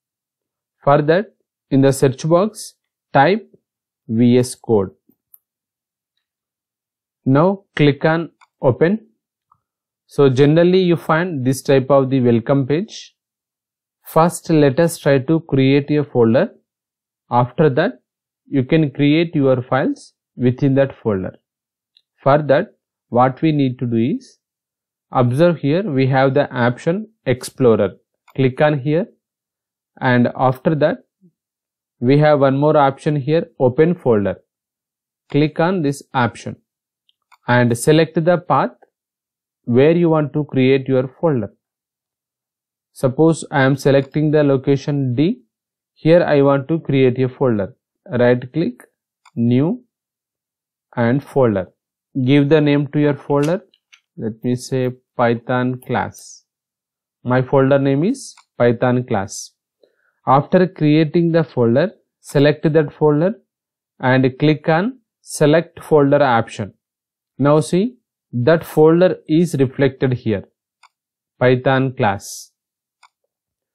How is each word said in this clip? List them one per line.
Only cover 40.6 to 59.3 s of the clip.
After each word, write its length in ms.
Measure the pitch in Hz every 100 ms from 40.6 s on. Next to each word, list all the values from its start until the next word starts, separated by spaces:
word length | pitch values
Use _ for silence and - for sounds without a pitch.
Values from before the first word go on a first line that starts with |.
| 127 135 131
your 200 | 131 139 -
folder. 320 | 170 127 101 _ _ _ _ _ _ _ _ _ _ _ _ _ _
Suppose 500 | - 131 123 160 160 -
I 120 | 147
am 140 | 131 139
selecting 540 | 147 139 127 151 151
the 140 | 151
location 720 | 143 135 139 139 - 143 131
D. 260 | 120 160 254 _ _ _ _ _
Here 280 | _ 156 175
I 200 | 156 147
want 260 | 139 139 131
to 100 | 165
create 400 | - 139 131 123
a 100 | 127
folder. 460 | - 135 107 98 - _ _ -
Right 460 | 123 120 123 127
click, 300 | 156 180 - - _ _ _ _
New 500 | - 117 123 151 247 _ _ _ _ _ _ _ _ _ _ _
and 300 | - 117 139
Folder. 440 | - 143 123 98 90 _ _ _ _ 139
Give 240 | 127 143 143
the 100 | 160
name 260 | 147 143 143
to 120 | 147
your 140 | 147
folder. 480 | 143 - 143 147 185 - _ _ _ _ -
Let 260 | 113 110
me 120 | 123 123
say 340 | - 131 127 127 _ -
Python 640 | 120 117 - 127 127 127
class. 640 | - 117 107 - - - _ _ _ _ _ _ _ _
My 160 | 120 127
folder 380 | 127 139 135 143
name 260 | 139 139
is 300 | 180 277 - - _ -
Python 460 | 120 117 127 127 123
class. 460 | 107 95